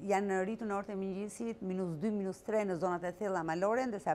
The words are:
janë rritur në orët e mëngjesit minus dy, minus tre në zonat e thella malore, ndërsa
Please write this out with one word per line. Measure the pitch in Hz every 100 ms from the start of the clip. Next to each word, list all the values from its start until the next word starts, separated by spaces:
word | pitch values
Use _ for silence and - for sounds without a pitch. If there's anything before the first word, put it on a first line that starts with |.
janë | 196 196 202 190
rritur | 190 226 220
në | 202
orët | 202
e | 196
mëngjesit | 190 190 208 - 233 226
minus | 190 185 180 156
dy, | 214
minus | 208 190 185
tre | - 214
në | 202 170
zonat | 180 175
e | 180
thella | 175 208 185
malore, | 160 165 196 233 254
ndërsa | 202 -